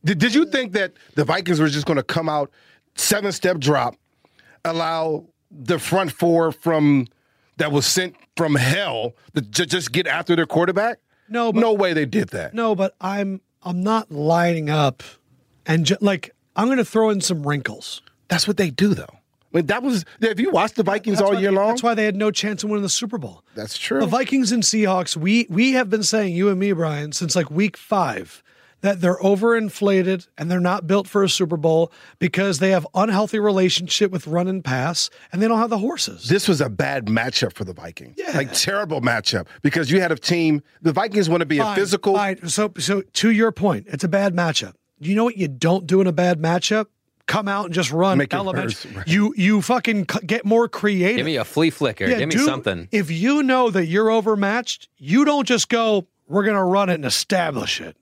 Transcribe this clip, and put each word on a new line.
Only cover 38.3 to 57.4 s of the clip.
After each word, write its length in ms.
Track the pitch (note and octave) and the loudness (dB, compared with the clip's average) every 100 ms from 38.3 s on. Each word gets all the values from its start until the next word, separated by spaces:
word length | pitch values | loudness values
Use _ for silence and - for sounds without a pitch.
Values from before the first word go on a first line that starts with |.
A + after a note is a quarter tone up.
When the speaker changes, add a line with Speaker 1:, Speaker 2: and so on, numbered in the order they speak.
| G#3 | -4
Speaker 1:
Like, 160 | C#3 | -2
terrible 480 | - - G3 G3+ D3+ | -2 -2 -2 -4 -2
matchup, 460 | A#2+ A#2 - G2+ F2 - | 0 -2 -2 -4 -6 -2
because 280 | C#3+ E3 C#3 | 0 0 2
you 100 | F3+ | 2
had 100 | F3 | 2
a 40 | D3+ | -2
team, 460 | - F3 D#3+ D3+ - _ | 0 2 2 2 -2 _
the 100 | E3 | 0
Vikings 360 | D#3+ A3 G3+ E3+ | 0 0 0 2
wanna 160 | F3 D#3+ | 2 2
be 120 | D#3 | 0
Speaker 2:
Fine, 120 | G#3+ | 0
Speaker 1:
a 20 | G3 | 0
physical 400 | G3 F#3+ G3+ G3 | 0 0 0 0
Speaker 2:
fine. 320 | G3+ F#3 E3+ | 0 -4 -6
So, 220 | F3 G#3 - | -2 -2 -4
so 240 | D3 G3 | -2 -2
to 300 | F#3+ - G#3+ | -4 0 2
your 200 | G#3+ A3+ | 4 2
point, 360 | G#3+ G3+ D3 - | 2 0 0 -4
it's 140 | C#3 | -4
a 40 | F#3 | -2
bad 240 | G3 G3+ F3 | 0 0 0
matchup. 380 | E3+ D3+ G#2+ - _ _ | 0 -2 -6 -18 _ _
You 160 | D3+ G3+ | -2 0
know 80 | |
what 140 | A#3 A3 | 0 0
you 100 | E3 | -6
don't 400 | B2+ D#3+ F#3+ E3 | 0 2 2 2
do 140 | F#3+ | 2
in 60 | F#3 | 2
a 40 | |
bad 280 | D#3+ F3+ E3+ | 2 2 2
matchup? 480 | D#3+ E3+ - G#3+ G#3+ _ _ _ - | 0 0 0 -2 -4 _ _ _ -4
Come 240 | G#3 G3+ | -4 -2
out 160 | G3 F#3 | -4 -4
and 80 | |
just 180 | E3 D3 | -2 -2
run 280 | D#3 F#3+ F#3 | 2 2 2
Speaker 1:
Make 120 | C#3+ | 0
it 40 | F3+ | -2
Speaker 2:
elementary. 260 | G3 F3+ F#3 | -2 -4 -4
Speaker 1:
worse, 180 | - - G2 | -8 -10 -12
right. 120 | G2 | 0
Speaker 2:
You, 260 | F3+ G#3 C#4+ | 2 2 2
you 260 | F#3 G#3+ | 2 2
fucking 440 | F#3 B3 - G#3+ E3+ | 2 0 0 -2 -2
c-, 100 | - F3 | -4 -2
get 200 | A3+ G3+ | -4 2
more 240 | A3+ A#3 | 2 2
creative. 480 | - G#3 G3 F3+ B3 | 0 0 2 2 0
Speaker 3:
Give 80 | D3 | 0
me 100 | D3 | -2
a 80 | |
flea 280 | G#2+ - D#3+ | -2 0 0
flicker. 340 | - C#3 G2+ G2 | 2 -2 0 0
Speaker 2:
Yeah, 140 | C3+ | 0
Speaker 3:
Give 100 | C#3+ | 0
me 60 | F#3+ | 2
Speaker 2:
do, 100 | D4 | 0
Speaker 3:
something. 420 | C4+ - F2+ F2 | 0 -2 -4 -2
Speaker 2:
if 180 | G#3+ D#3+ | -2 -2
you 320 | D#3+ A3 D4 | -2 0 2
know 260 | C4+ B3+ A#3+ | 2 2 2
that 180 | F#3+ E3 | 0 0
you're 220 | F3+ A3 | 2 2
overmatched, 800 | A3+ G#3+ G#3+ G3+ A3+ A#3+ - - _ | 2 0 0 0 -2 -4 -12 -14 _
you 280 | C3+ G#3+ D4 | 0 2 4
don't 200 | D4 A#3 | 2 2
just 220 | A#3+ - | 0 0
go, 400 | A#3 A3+ G#3 F3 _ _ | 0 2 0 -2 _ _
"We're 140 | F3+ G#3 | 0 0
gonna 180 | G#3 | 0
run 260 | F#3 G3 G3 | 2 2 2
it 40 | E3+ | 0
and 80 | C3+ | -2
establish 760 | - - F#3+ | -4 -2 -2